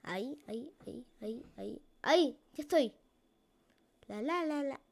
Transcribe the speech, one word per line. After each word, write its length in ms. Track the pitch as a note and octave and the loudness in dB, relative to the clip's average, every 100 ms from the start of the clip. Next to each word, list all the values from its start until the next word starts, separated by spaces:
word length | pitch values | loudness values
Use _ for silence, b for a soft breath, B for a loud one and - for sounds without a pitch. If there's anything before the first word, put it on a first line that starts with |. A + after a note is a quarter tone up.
Ahí, 340 | - F3+ A#3+ D4 - | -4 -4 -4 -8 -8
ahí, 240 | A3+ C#4+ - - | -10 -10 -14 -14
ahí, 180 | - B3 _ | -14 -14 _
ahí, 220 | A3 A#3 - - | -8 -8 -12 -12
ahí. 240 | G3+ A3+ - _ | -10 -10 -16 _
¡Ahí! 340 | - E4 D4 - _ | 4 6 6 0 _
¡Ya 80 | - | -12
estoy! 320 | D4 E4 A#3 - _ _ _ _ _ _ _ _ _ _ - | 2 4 4 -2 _ _ _ _ _ _ _ _ _ _ -12
La, 140 | G#3 | -6
la, 240 | B3+ F4 D#4+ | -2 0 0
la, 160 | D4 | -2
la. 180 | C#4 C4+ _ | -2 -6 _